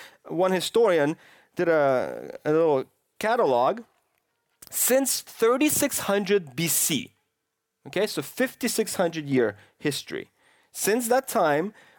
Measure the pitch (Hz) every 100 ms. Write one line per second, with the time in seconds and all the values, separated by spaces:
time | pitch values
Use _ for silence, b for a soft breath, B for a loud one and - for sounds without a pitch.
0 | B B - 160 185 185 160 226 226 170
1 | 147 165 b b b - 170 160 139 127
2 | 78 58 65 - - 156 165 135 - _
3 | _ - 214 240 175 120 131 220 226 _
4 | _ _ _ _ _ - - - - 254
5 | 262 - - - 226 254 302 - 285 -
6 | - 202 196 202 151 123 165 - - 135
7 | - _ _ _ _ _ _ _ 139 180
8 | 214 - - - 254 - 240 - 220 -
9 | 175 160 147 131 110 95 b b 151 139
10 | - 62 - b b b b - - 233
11 | 226 247 262 226 165 143 190 - b